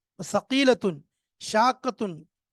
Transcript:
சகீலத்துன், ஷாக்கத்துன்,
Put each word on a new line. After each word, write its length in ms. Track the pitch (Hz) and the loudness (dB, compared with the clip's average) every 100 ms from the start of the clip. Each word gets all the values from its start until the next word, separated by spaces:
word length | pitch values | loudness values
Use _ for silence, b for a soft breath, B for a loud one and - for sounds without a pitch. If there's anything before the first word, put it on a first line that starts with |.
| _ - 180 | _ -16 -6
சகீலத்துன், 680 | 202 - 262 269 233 202 147 - _ _ _ - | -4 -2 2 4 4 0 -4 -12 _ _ _ -4
ஷாக்கத்துன், 720 | 214 247 254 254 196 208 156 - _ _ | 2 2 0 -6 -6 -8 -8 -16 _ _